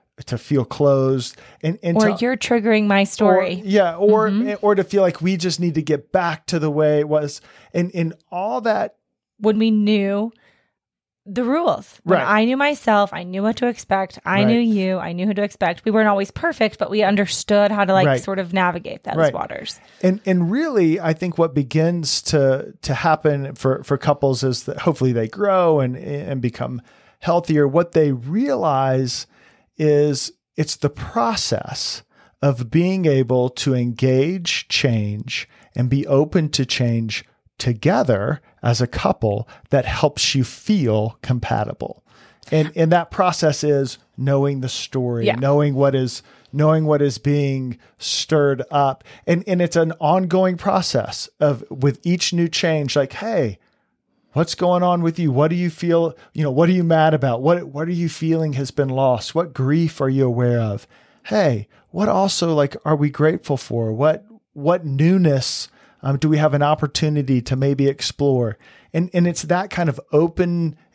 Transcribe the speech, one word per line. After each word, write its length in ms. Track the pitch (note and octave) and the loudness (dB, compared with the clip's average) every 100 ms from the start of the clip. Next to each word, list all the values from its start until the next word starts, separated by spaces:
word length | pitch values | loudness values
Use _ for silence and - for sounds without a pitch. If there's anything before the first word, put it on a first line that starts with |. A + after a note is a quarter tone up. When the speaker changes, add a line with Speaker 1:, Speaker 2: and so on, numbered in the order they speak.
| _ _ - | _ _ -10
Speaker 1:
to 100 | A#2+ | -8
feel 260 | - C#3+ A#2+ | -2 -2 -2
closed, 720 | - C#3+ C3+ C3+ C3+ A#2+ - - - | 0 2 4 2 0 -4 -12 -20 -8
and, 160 | D#3 G3+ | -6 -4
and 160 | F3 E3+ | -2 2
Speaker 2:
Or 180 | G#3+ G3+ | 2 2
Speaker 1:
to 20 | |
Speaker 2:
you're 140 | A#3+ B3+ | -2 -2
triggering 480 | - A#3+ G#3+ G#3+ G#3 | 0 0 2 2 2
my 180 | G3 G3+ | 2 0
story. 560 | - G#3 F#3 F#3 F3+ | 2 4 4 2 -4
Speaker 1:
Or, 20 | G#3+ | 0
yeah, 300 | G#3 F3+ E3 | 2 2 2
or, 340 | G#3 G#3+ G#3+ | 2 4 2
Speaker 2:
Mm-hmm. 340 | G3+ A3 G#3 | 0 -2 0
Speaker 1:
or 120 | G#3 G3 | 2 2
to 80 | |
feel 180 | F#3 G3 | 2 2
like 200 | F#3 F3 | 2 2
we 160 | F3 F#3+ | -2 -2
just 220 | F3+ E3 | -2 -2
need 160 | F3 D#3 | -2 -2
to 60 | |
get 300 | D3+ D3 - | -2 -2 0
back 340 | F#3 E3+ D#3 - | -2 -2 -4 -4
to 120 | E3+ | -2
the 100 | D3+ | -2
way 300 | D3 D3+ D3+ | 2 2 2
it 80 | D3+ | 2
was. 320 | D3+ D3 - _ - _ | 0 -2 -10 _ -20 _
And 160 | E3+ F3 | -4 -4
in 220 | F3+ E3 - _ | -2 -4 -6 _
all 300 | F3+ G3+ B3+ | -6 -4 -4
that 340 | A3+ G#3 G#3 _ _ _ _ - | -2 -2 -2 _ _ _ _ -4
Speaker 2:
When 180 | G#3+ G#3+ | 0 2
we 140 | A3 | 2
knew 600 | G#3+ G#3 G#3+ G3 G3+ A3+ - _ _ _ _ _ _ _ _ - | 2 2 2 0 -2 -4 -10 _ _ _ _ _ _ _ _ -10
the 160 | G3+ | -4
rules. 560 | A#3+ D4+ E4+ E3+ - - | 0 0 0 -2 -6 -12
When 140 | - F3+ | 0 0
Speaker 1:
Right. 100 | B2 | 2
Speaker 2:
I 180 | G#3 A3+ | 2 2
knew 120 | C4 | 0
myself, 560 | C#4+ D4 - G#3 G3+ | 0 -2 2 2 2
I 80 | E3 | -4
knew 200 | F3 F#3+ | -10 -4
what 120 | G#3 A#3 | -2 0
to 100 | B3 | -2
expect. 500 | A#3+ - F#3+ F#3+ - - | -4 -2 -2 -2 -8 -4
I 140 | G3 | 2
Speaker 1:
Right. 80 | G#3 | 2
Speaker 2:
knew 120 | A#3 | 4
you, 380 | A#3 G#3 F#3 F#3 | 2 0 0 -2
I 140 | E3 | -6
knew 140 | F3 G3+ | -4 -2
who 80 | G3+ | -2
to 80 | |
expect. 420 | G#3 - F3+ E3+ - | -4 -2 -4 -2 0
We 60 | |
weren't 160 | A3 G#3+ | 2 2
always 220 | G3 G3 | 2 -2
perfect, 480 | - E4+ - A3 - | -4 -4 0 -2 -2
but 100 | - | -4
we 140 | G#3+ | 0
understood 680 | G#3+ G3+ G3+ - - G#3 G#3 | 2 2 0 -4 0 2 2
how 140 | G#3 F#3+ | 2 2
to, 80 | |
like, 140 | F#3+ D#3 | 4 4
Speaker 1:
Right. 120 | B2+ | 2
Speaker 2:
sort 160 | D3+ G3 | 0 -6
of 140 | F3 | -4
navigate 500 | F#3+ F3+ E3+ - - | 0 0 -2 -8 -14
those 120 | G3+ D#3 | -6 0
Speaker 1:
Right. 180 | D#3 | 0
Speaker 2:
waters. 460 | - - - - - _ - | 0 -8 -10 -14 -16 _ -2
Speaker 1:
And, 180 | F#3 G3 G3 | 0 0 0
and 240 | F3+ E3+ | 0 2
really, 500 | A#3+ D#4+ A#3 E3 D#3+ | 0 0 2 2 2
I 140 | E3 | -2
think 240 | D#3+ F3+ E3+ | -2 -4 0
what 160 | E3 | 0
begins 720 | C#3+ C3+ D#3 D#3+ F3 D3 - | 0 -2 0 0 0 -4 -4
to, 500 | - D#3 C3+ C3 - - | 0 2 2 2 -4 -12
to 120 | - C3 | -6 -2
happen 580 | E3+ D#3 D#3 C#3+ C3+ | 0 2 2 0 -4
for, 300 | - C3+ C3 | -4 -2 -2
for 160 | - C#3 | -2 -2
couples 440 | D#3 C#3+ C#3 B2 | 0 0 2 0
is 200 | C3+ B2 | -2 -2
that 160 | - - | -6 -4
hopefully 320 | - D3 C3 | -2 0 0
they 140 | A#2 A2+ | 0 -2
grow 520 | - G3+ F#3+ F3 D3+ | -2 0 2 4 2
and, 160 | B2+ B2+ | 0 -4
and 460 | - C#3+ - C3+ | -8 -8 -6 -4
become 400 | A#2+ - B2 B2 - _ _ _ | -4 -4 -8 -10 -14 _ _ _
healthier. 480 | - F3 E3+ D3+ C#3+ | 0 0 2 2 2
What 240 | D3+ E3+ | 2 2
they 200 | E3 D3+ | 2 2
realize 1160 | B2+ B2 F#3+ C#4 C4 E3 C3+ C3+ C3 C3 - - _ _ _ _ - | 0 -4 -2 -2 0 0 0 0 0 -2 -6 -12 _ _ _ _ -2
is 540 | D3+ D3 D3 C3+ - - _ - | 2 4 4 0 -6 -12 _ -6
it's 180 | D#3 - | -4 -2
the 140 | C#3+ | -4
process 1120 | - - A#3 A#3 G#3 - - - C3 - - _ _ _ - | -4 -8 -2 -2 -2 -2 -4 -6 -10 -8 -10 _ _ _ -2
of 300 | C#3+ B2 A#2 | 0 0 0
being 340 | D#3+ F3+ F#3+ E3 | 0 2 2 2
able 440 | C3+ B2 B2+ B2 | 2 2 2 0
to 260 | - C#3+ B2+ | -2 -2 0
engage 920 | A#2+ A2 C3 C3 D3 F#3+ E3+ - - | -2 0 2 2 2 -2 -4 -6 -4
change 760 | - C3+ A2+ G#2 G#2 B2 - - _ _ - | -2 0 0 -2 -6 -8 -10 -12 _ _ -2
and 120 | B2 | 0
be 180 | C#3 C#3+ | 0 2
open 420 | C#3 D3+ F3+ D3+ | 2 2 0 0
to 160 | - C3 | -2 -2
change 600 | - B2 A#2 A2+ - - _ _ - | 0 0 0 -2 -8 -12 _ _ -8
together 840 | B2+ A2+ C#3+ A#3 B2+ G2+ G#2+ D3+ _ _ | -4 0 0 2 2 0 0 -6 _ _
as 180 | A#2 A#2 | 0 0
a 60 | B2 | 0
couple 600 | - G3 - A2 G#2 A2+ - - | -2 -2 0 -2 -2 -6 -14 -2
that 160 | C#3 - | 0 0
helps 480 | - D3+ - - | 0 0 0 -2
you 100 | C#3 | 0
feel 720 | A#2+ - - G#3 B2 G#2+ A2 - | -2 -4 -2 0 2 0 -2 -6
compatible. 800 | - B2 - A2 G#2+ - - - _ _ - _ - | -4 -4 -2 -4 -4 -6 -10 -12 _ _ -20 _ -4
And, 200 | D#3 D#3 E3+ | 0 0 0
and 160 | D#3+ | 2
that 200 | E3+ E3 | 2 0
process 520 | - F3+ E3+ D#3 D3 | 0 0 2 0 0
is 360 | D3+ C#3+ C3 - _ - | 2 2 0 -6 _ -6
knowing 440 | C3+ C#3 C#3 C#3 | 0 2 2 -2
the 80 | B2+ | -6
story, 580 | - - C3 B2 A#2 A2 | -8 -6 -4 -2 -2 0
Speaker 2:
Yeah. 80 | A#2 | 0
Speaker 1:
knowing 400 | C#3 C#3+ D3 C3+ | 2 2 2 2
what 180 | C#3 | 2
is, 300 | C3+ B2+ - - - _ | 2 -2 -6 -16 -20 _
knowing 340 | C#3 D#3 D#3+ D#3 | 0 2 4 2
what 180 | D3 | 2
is 160 | C#3+ - | 2 0
being 580 | C#3+ D3 C#3 C3+ C3 A#2+ _ _ | 0 0 0 -2 -6 -10 _ _
stirred 640 | - - - D3+ C#3+ C3 B2+ | -8 -6 0 2 2 0 -2
up. 320 | D3 C#3 C3+ - - - | 0 0 0 -12 -14 -2
And, 160 | E3+ G3+ | -2 0
and 140 | F3+ | 0
it's 140 | F3 F3 | 2 2
an 180 | E3 - | 0 0
ongoing 580 | D3+ F#3 F3+ F#3 F#3 F3 | 0 0 2 2 0 0
process 720 | G3+ G3 - B2 G#2 - - - | -2 -2 0 -2 -4 -8 -12 -2
of, 240 | D3+ B2+ - | 0 0 -8
with 300 | B2+ C#3 C3 | -2 0 0
each 300 | E3+ F3+ - | -2 -2 -2
new 140 | E3+ E3+ | 0 -2
change, 480 | - E3+ D#3 C#3 D3 | 0 0 0 0 0
like, 180 | C3 | -2
"Hey, 460 | - A3 G#3+ A#2+ F#2+ _ _ _ _ _ _ _ | -4 -4 -2 -2 -4 _ _ _ _ _ _ _
what's 220 | C#3+ E3 - | -2 -2 0
going 260 | F3+ F3+ | 0 2
on 220 | F3+ F3 | 2 2
with 160 | E3 E3 | 0 0
you? 120 | D#3+ | 0
What 180 | B2+ D#3 | 2 2
do 60 | F3 | 0
you 140 | F3 | -4
feel, 460 | D#3+ E3+ E3 E3 E3 - | -4 0 2 0 -4 -14
you 100 | - | -4
know, 80 | D3 | -2
what 160 | C3 E3+ | 2 2
are 60 | |
you 100 | F#3 | 4
mad 300 | E3 D#3+ D#3+ | 2 4 4
about? 280 | D3+ C3+ A#2 | 2 0 0
What, 220 | C#3+ F3 C#3 | 2 0 -2
what 220 | C#3 E3 | -8 -6
are 40 | |
you 160 | F3+ E3 | -4 -4
feeling 440 | - D#3+ D#3+ D#3+ | -4 -2 0 -2
has 180 | C3+ C#3 | -4 -6
been 180 | - C3+ | -2 -2
lost? 460 | C3 C3+ A#2+ - D#3+ | 2 2 0 -2 -4
What 180 | E3+ | -4
grief 480 | - C3 D#3 E3 - | -2 0 2 0 0
are 80 | C3+ | -2
you 160 | C3+ C3 | 2 0
aware 340 | A#2 B2 A#2+ | 2 2 2
of? 280 | A2+ G2+ - _ _ _ - | 0 -4 -10 _ _ _ -4
Hey, 420 | G#3+ E3 A2 G#2 _ _ | 2 2 0 -6 _ _
what 180 | E3+ G#3 | -2 0
also, 460 | F#3+ G3 - E3+ D#3 | 2 0 0 0 2
like, 200 | C#3+ - D3+ | 0 -2 -2
are 100 | D3+ | 0
we 160 | D3 | 0
grateful 460 | C#3 D3+ F3 - C3+ | 2 0 0 -4 -6
for? 360 | - A#2 A2+ | -4 -4 -2
What, 320 | A2 D3 D#3 - - _ | 0 0 0 -4 -20 _
what 300 | - C#3+ F3 D#3+ | -6 0 0 0
newness, 800 | C3+ D#3+ F#3+ E3+ C3+ - - - _ _ _ | 2 4 4 4 2 0 -6 -10 _ _ _
um, 140 | C3+ C#3 | -4 0
do 100 | D#3 | 2
we 100 | D3+ | 4
have 160 | D3+ C#3+ | 2 2
an 80 | |
opportunity 800 | C#3+ D3+ D3 - D#3 D3 C3 B2+ | 2 2 -2 -2 -2 0 0 0
to 120 | A#2 C3 | 0 -2
maybe 320 | C#3 C#3 C#3 | 0 2 0
explore?" 720 | C#3 - - C#3+ C3 A#2 A2 - - _ | 0 -6 -2 0 2 0 -6 -16 -20 _
And, 160 | D#3+ F3+ | -4 -2
and 120 | F3 F3 | 0 0
it's 180 | E3 | 0
that 260 | D#3+ F3+ G3 | -2 -2 -2
kind 180 | - E3 | -2 -2
of 140 | C3 - | -4 0
open 640 | D3+ E3 - F3 F3 E3 - _ | 2 2 0 -2 0 -2 -6 _